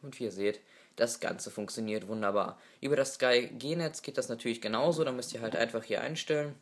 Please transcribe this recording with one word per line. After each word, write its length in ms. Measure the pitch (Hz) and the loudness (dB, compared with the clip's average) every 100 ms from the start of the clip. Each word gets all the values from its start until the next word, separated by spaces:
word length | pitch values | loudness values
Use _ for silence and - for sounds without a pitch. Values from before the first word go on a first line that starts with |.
Und 160 | 143 - | -14 -6
wie 60 | |
ihr 80 | 117 | -4
seht, 280 | 92 101 104 _ - - - | 0 0 0 _ -20 -20 0
das 240 | 117 - | 0 2
Ganze 300 | - - - | -2 -4 -6
funktioniert 560 | - 104 - 110 107 95 | -6 -6 -4 -2 -2 -2
wunderbar. 520 | 110 104 101 95 - - - | 0 2 2 0 -4 -20 -8
Über 160 | 135 143 | 0 2
das 200 | 135 - | 2 4
drei 260 | 127 123 | 6 6
G 340 | 120 127 131 165 | 4 -6 -4 -2
Netz 260 | 165 - | -2 -4
geht 160 | - - | -6 -4
das 100 | 123 | -4
natürlich 320 | 117 123 113 | -2 -2 -2
genauso. 440 | 107 110 147 160 | 0 2 2 4
Da 80 | 156 | 0
müsst 200 | 127 120 | 0 -6
ihr 80 | - | -4
halt 160 | 113 85 | -2 0
einfach 280 | 117 117 | 0 0
hier 180 | - 107 | -2 -2
einstellen 520 | 127 160 - 151 147 143 | 0 -4 0 0 0 -6